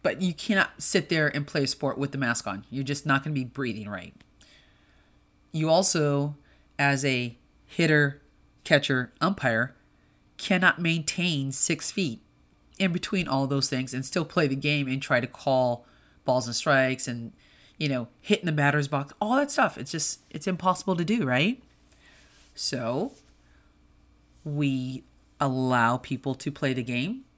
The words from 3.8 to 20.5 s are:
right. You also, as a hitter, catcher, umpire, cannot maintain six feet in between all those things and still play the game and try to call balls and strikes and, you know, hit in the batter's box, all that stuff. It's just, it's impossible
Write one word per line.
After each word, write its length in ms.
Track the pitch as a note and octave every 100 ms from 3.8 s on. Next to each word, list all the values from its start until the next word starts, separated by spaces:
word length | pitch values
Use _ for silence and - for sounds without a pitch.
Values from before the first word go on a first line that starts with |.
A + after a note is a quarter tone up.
| G#2
right. 240 | F#2+ F2 - _ _ - - _ _ _ _ _ _ _ _ _
You 180 | D#3+ D#3
also, 680 | E3 F#3+ E3 D3 C#3+ D3 C#3+ _ _ _ -
as 240 | C#3+ C3+
a 340 | C#3 B2+ A#2+ - _ _
hitter, 560 | _ - D#3+ D3+ C#3+ C#3 _ _ _ _
catcher, 480 | - D3 - C3 A#2+ _
umpire, 560 | F3 G3 C3 A2+ B2 - _ _ _ _ _ -
cannot 420 | - F#3 F3+ -
maintain 720 | E3+ E3 D#3 - F3 D3 C3+
six 400 | - - D#3 -
feet 300 | - E3 A2+ _ _ _ _ _ -
in 140 | F#3+
between 340 | F3 - F#3+ E3+
all 180 | C3+
those 240 | C3+ C#3 C3
things 240 | C3 C3
and 120 | B2+
still 180 | C3 F3+
play 240 | D#3 - D3
the 80 |
game 320 | C3+ D3 D3 C3+
and 140 | C3+
try 180 | - B2
to 80 | B2+
call 580 | - - C3 B2+ A#2+ - _ _ _
balls 240 | - B2+ A#2+
and 80 |
strikes 540 | A2+ D#3+ C3+ C3 C3 -
and, 240 | A#2+ A#2 - - - - _
you 120 | D3+
know, 180 | B2+ A#2+ _
hit 200 | - G3+
in 60 |
the 60 | F3
batter's 360 | D3+ C#3+ D3 C#3+
box, 260 | C#3+ C#3+ -
all 160 | G#3+
that 140 | B3+ C#4+
stuff. 240 | - G#3
It's 160 | - -
just, 280 | D#3+ - - _
it's 180 | D#3
impossible 480 | -